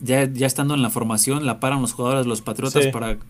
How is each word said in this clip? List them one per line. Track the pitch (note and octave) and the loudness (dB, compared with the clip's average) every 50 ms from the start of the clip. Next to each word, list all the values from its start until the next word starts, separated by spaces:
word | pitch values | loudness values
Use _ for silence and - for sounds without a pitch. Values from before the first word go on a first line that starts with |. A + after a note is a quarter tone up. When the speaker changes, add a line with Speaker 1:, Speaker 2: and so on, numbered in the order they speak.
Speaker 1:
ya, | - B2+ B2+ C3+ C3+ C3+ | -2 2 2 2 2 2
ya | C3 B2 C3+ | 0 0 0
estando | C3 - - C#3+ C#3+ D3 | 0 0 0 0 0 2
en | C#3 | 2
la | B2 A2+ | 0 0
formación, | - A#2+ A2+ A2+ A2 G#2 - C3+ C#3 D3+ D3+ | 0 -2 -2 0 0 0 2 2 0 0 0
la | B2 G#2+ - | -2 -2 0
paran | - C3 C#3+ C3+ | 0 0 0 0
los | B2 A2 | 0 -2
jugadores | - - B2 B2 C3+ C3+ B2+ | -2 -2 0 0 2 2 0
de | A#2+ | 0
los | A2+ G#2+ | -2 -4
Patriotas | - A2+ G#2+ - C3 C3+ C3 D3 C#3+ | -4 -6 -6 -4 -4 0 2 4 2
Speaker 2:
Sí. | C3+ | 4
Speaker 1:
para, | B2+ A#2 A2+ A2 G#2+ - - | 2 -2 -2 -2 -4 -4 -4